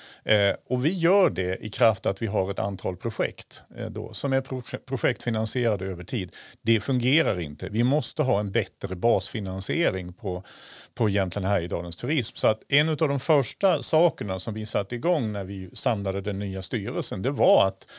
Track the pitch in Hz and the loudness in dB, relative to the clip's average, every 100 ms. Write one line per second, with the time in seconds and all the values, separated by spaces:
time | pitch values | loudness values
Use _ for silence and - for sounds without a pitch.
0 | - - - 107 101 - - 127 135 190 | -20 -8 0 2 2 0 -2 0 0 2
1 | 165 202 175 92 92 92 110 - 117 104 | 4 4 4 2 -2 -4 -6 2 2 2
2 | 104 95 107 104 92 98 104 98 101 90 | -2 -2 -2 0 0 -2 -4 -4 -6 -4
3 | 117 - 139 - - - - 113 107 92 | -4 -2 -4 -4 -14 -18 -14 -8 -8 -6
4 | 95 - 139 135 127 131 - - - 131 | -8 -4 0 0 0 -6 -6 -10 -6 -2
5 | 147 123 - 113 110 131 117 101 95 87 | -2 -2 -2 0 0 0 0 0 -2 -6
6 | 90 110 90 - - - 113 110 - 127 | -4 -4 -4 -8 -20 -2 2 4 4 0
7 | 120 151 135 90 78 73 87 107 123 147 | 2 2 2 0 -4 -6 -4 0 2 2
8 | - - 131 101 101 110 98 - 92 87 | 2 0 2 2 2 0 -2 -4 -8 0
9 | 117 104 - 110 98 95 104 147 160 95 | 2 2 0 -4 -4 -4 -2 0 0 -2
10 | 90 90 101 90 - - - - - - | -6 -8 -6 -6 -8 -20 -20 -20 -12 0
11 | 110 101 92 101 95 101 85 90 87 - | 2 2 0 -2 0 0 0 -4 -6 -6
12 | 123 156 110 - 123 110 - 139 156 160 | -4 -2 -2 0 0 0 0 0 2 0
13 | 151 139 - 151 123 - 196 160 - 160 | 0 0 2 2 2 0 0 2 2 4
14 | 170 - 104 95 - 107 107 110 101 120 | 4 2 -4 -4 -4 -4 -2 -2 -2 -4
15 | 156 170 110 104 92 98 95 - 127 107 | 0 0 0 -4 -6 -8 -8 -2 0 0
16 | 98 98 101 98 101 95 - 117 101 170 | 0 -2 -2 -2 -2 -4 -4 -4 -2 -4
17 | - 101 110 139 127 226 98 - - | -4 -2 -2 2 6 6 4 0 -12